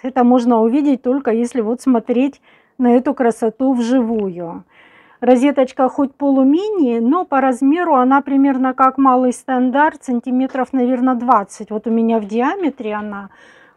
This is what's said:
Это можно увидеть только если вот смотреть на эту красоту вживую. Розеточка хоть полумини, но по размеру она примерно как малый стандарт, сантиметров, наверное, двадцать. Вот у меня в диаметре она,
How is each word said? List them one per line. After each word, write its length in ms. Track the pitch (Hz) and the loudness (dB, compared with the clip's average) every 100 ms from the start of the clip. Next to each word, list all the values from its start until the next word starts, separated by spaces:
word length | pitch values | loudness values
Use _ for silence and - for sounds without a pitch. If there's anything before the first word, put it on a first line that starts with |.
Это 200 | 262 254 | -6 0
можно 380 | 240 254 233 226 | 2 4 2 2
увидеть 400 | 226 285 285 262 | 2 2 0 0
только 300 | 247 277 254 | -2 -2 -2
если 300 | 226 240 262 | -2 -2 -4
вот 200 | 208 240 | -4 -4
смотреть 600 | 269 233 - 233 277 - _ _ _ - | 0 0 0 0 -2 -4 _ _ _ -2
на 180 | 240 247 | 2 2
эту 180 | 269 | 2
красоту 600 | 277 233 226 226 220 262 | 0 -2 -2 -4 -2 -2
вживую. 920 | 247 233 262 226 226 196 170 170 180 - _ _ _ _ _ | 0 0 0 0 -2 -4 -8 -12 -14 -18 _ _ _ _ _
Розеточка 680 | 240 247 285 277 254 - 254 | 2 4 4 2 -2 0 -2
хоть 240 | 254 277 | 0 -4
полумини, 840 | - 285 269 269 320 427 403 254 233 | -2 0 2 2 2 0 0 0 0
но 260 | 233 349 359 | 0 0 0
по 160 | 269 | 0
размеру 540 | 269 247 269 339 339 269 | 0 0 0 0 2 2
она 260 | 254 277 | 4 2
примерно 520 | 277 277 277 262 262 | 2 0 2 0 -2
как 240 | 262 262 262 | 2 0 2
малый 360 | 269 254 254 | 2 2 0
стандарт, 720 | 240 - 254 254 277 311 311 | -4 -4 -2 0 2 0 -2
сантиметров, 680 | - 240 262 254 262 262 247 | -6 -6 -2 -2 -2 -4 -4
наверное, 440 | 262 247 254 254 240 | -2 0 0 0 0
двадцать. 560 | 247 226 196 - 208 | 2 0 0 -10 -10
Вот 160 | 214 226 | -8 -4
у 20 | |
меня 300 | 226 226 226 | -2 0 -2
в 60 | 202 | -2
диаметре 680 | 226 269 403 311 277 214 | -4 -2 -2 -4 -6 -8
она, 360 | 208 208 202 196 - - - _ | -8 -10 -12 -16 -20 -20 -20 _